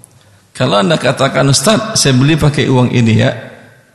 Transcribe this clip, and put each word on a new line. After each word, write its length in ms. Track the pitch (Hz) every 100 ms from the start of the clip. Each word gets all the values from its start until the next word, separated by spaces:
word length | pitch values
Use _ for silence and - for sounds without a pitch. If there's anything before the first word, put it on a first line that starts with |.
| - _ _ _ _
Kalau 240 | - 127 202
anda 240 | 190 160
katakan, 480 | - 135 135 143 139
"Ustaz, 480 | 131 - 214 - -
saya 160 | -
beli 240 | 127 139 160
pakai 320 | 151 147 113
uang 240 | 127 123
ini 320 | 127 113 110
ya." 80 | - - - - - - _